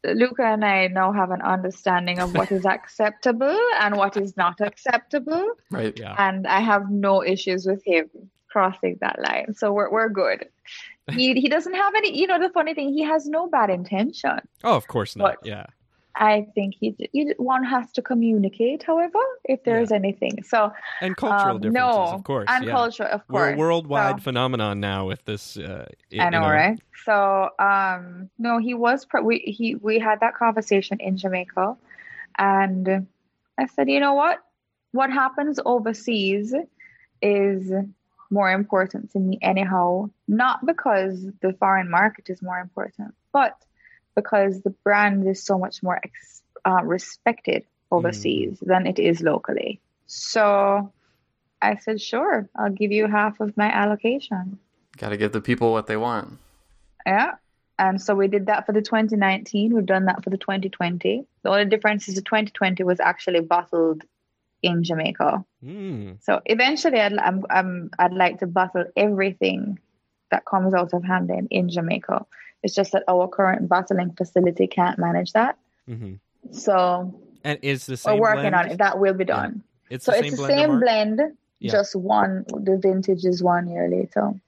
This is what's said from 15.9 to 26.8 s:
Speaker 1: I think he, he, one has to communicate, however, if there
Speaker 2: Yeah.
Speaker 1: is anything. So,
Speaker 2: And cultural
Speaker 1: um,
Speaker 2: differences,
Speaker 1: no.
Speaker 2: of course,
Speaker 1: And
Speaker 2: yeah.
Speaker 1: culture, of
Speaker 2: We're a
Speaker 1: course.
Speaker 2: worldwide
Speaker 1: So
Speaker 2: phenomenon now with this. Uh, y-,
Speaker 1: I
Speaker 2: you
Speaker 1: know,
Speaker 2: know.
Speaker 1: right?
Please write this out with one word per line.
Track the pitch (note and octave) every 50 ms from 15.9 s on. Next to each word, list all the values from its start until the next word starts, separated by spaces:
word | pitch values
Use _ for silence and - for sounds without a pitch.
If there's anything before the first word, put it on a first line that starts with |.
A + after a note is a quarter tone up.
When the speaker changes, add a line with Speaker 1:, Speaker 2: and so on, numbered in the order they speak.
| _ _ _ _ _
Speaker 1:
I | - A3 G#3+ G#3+ G#3+ G#3 G#3+ _
think | G#3+ G3 G3 G3 _
he, | G#3+ A3 G#3 - - -
he, | - C#4 D4+ D4 - -
one | B3 B3+ C4 C4 C4
has | B3 C4+ B3 A#3+ - -
to | -
communicate, | B3 - C4 A#3 A#3 A3+ A3+ G#3+ G3 G3 G3 - A3+ A#3+ C#4+ D#4 -
however, | - D#4+ E4 E4+ F4 F4 G#4 B4+ C5+ B4+ - _
if | - C4+ C4 _
there | A#3+ A3+ A3+
Speaker 2:
Yeah. |
Speaker 1:
is | A#3 G#3
anything. | A3 G#3 F#3+ G3 G3 - - - G#3+ G#3+ G3
So, | - - A3+ G#3 G#3 G#3 - - - - -
Speaker 2:
And | F3+ F#3 F#3
cultural | - C4 A3+ G3+ G3+ G3 G3 F#3+
Speaker 1:
um, | F#3+
Speaker 2:
differences, | G3+ G#3+ A3+ B3+ B3+ B3 A#3
Speaker 1:
no. | G#3 F#3 E3+ F3
Speaker 2:
of | G3
course, | F#3+ - C#3 B2 G2+ -
Speaker 1:
And | B3 B3+ C4
Speaker 2:
yeah. | -
Speaker 1:
culture, | C#4+ B3+ A#3 A#3 A3+ -
of | G#3+ - - G#3 - _
Speaker 2:
We're | - G3 E3+
a | D3
Speaker 1:
course. | D3 C#3+
Speaker 2:
worldwide | D#3 E3 E3+ E3+ E3 C#3+ C#3 C#3 - G2 G2 -
Speaker 1:
So |
Speaker 2:
phenomenon | - C#3 B2+ A#2+ B2+ C3 B2+ A#2 G#2+ G#2 G2+ G2+
now | G2+ G2+ G2 G2 F#2+ F#2+
with | F#2+ - _
this. | - G#2+ G2+ - - -
Uh, | G2+ F2 F2 F#2+ - B1 - - _ _ _
y-, | - G2
Speaker 1:
I | F3+
Speaker 2:
you | F3
Speaker 1:
know, | E3+ E3
Speaker 2:
know. | D#3+ D#3
Speaker 1:
right? | D3+ D3+ D#3+ G3 A3+ A3+